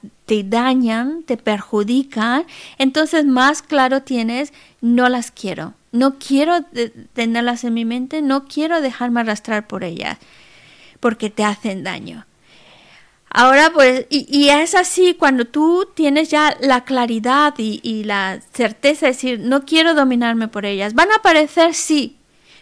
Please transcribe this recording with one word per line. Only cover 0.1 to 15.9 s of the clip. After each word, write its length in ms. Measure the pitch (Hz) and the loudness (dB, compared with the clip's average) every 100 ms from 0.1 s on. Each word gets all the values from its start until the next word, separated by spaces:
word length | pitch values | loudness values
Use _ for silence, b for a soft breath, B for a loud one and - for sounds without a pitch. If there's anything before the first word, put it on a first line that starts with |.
| _ - | _ -2
te 180 | 214 | -2
dañan, 800 | 190 226 254 262 233 226 254 330 | 0 0 2 2 2 0 -4 -6
te 120 | 311 233 | -6 -4
perjudican, 1080 | - 202 - 208 208 254 269 220 226 262 339 B B B | -2 -4 -2 -2 0 0 -2 -4 -2 -2 -4 B B B
entonces 480 | 269 302 311 330 294 | 0 0 0 2 2
más 360 | 254 269 302 | 4 2 0
claro 420 | - 285 262 269 | -2 0 2 0
tienes, 500 | 269 247 226 247 294 b b b | -2 -4 -2 -4 -8 b b b
"No 280 | 233 240 247 | 0 2 2
las 220 | 247 240 | 0 -6
quiero, 420 | - 196 - 160 - _ | -10 -10 -8 -12 -16 _
no 280 | 233 269 269 | 0 0 0
quiero 420 | - 277 311 349 285 | -2 0 2 0 -4
de-, 180 | 240 226 - - | -6 -8 -8 -12
tenerlas 500 | - 226 233 240 240 240 | -6 -2 -2 -2 -4 -4
en 80 | |
mi 100 | 226 | -4
mente, 380 | 226 247 262 311 | -4 -6 -6 -4
no 240 | 285 269 277 | -2 -2 -4
quiero 340 | 294 311 339 | -4 -2 -2
dejarme 400 | 269 - 247 240 | -2 -4 -4 -2
arrastrar 460 | 226 208 - 214 208 | -2 -6 -6 -6 -6
por 160 | 202 | -10
ellas, 360 | 180 170 - - b b b b b b b b | -8 -8 -10 -12 b b b b b b b b
porque 300 | 240 220 214 | -4 -2 -6
te 140 | 208 | -2
hacen 400 | 214 202 220 190 | -2 -2 -8 -8
daño". 420 | 202 - - 160 - b b b b b b b b b _ - | -10 -12 -14 -18 -20 b b b b b b b b b _ 2
Ahora, 360 | 254 269 320 | 4 6 4
pues, 320 | 330 262 254 - | 6 4 4 -2
y, 160 | 285 - | -4 0
y 200 | 285 285 | 2 4
es 260 | 294 330 370 | 4 2 0
así 400 | 359 - 359 349 | 0 2 2 4
cuando 300 | 294 262 240 | 2 2 0
tú 420 | 294 320 349 392 | 0 2 2 -2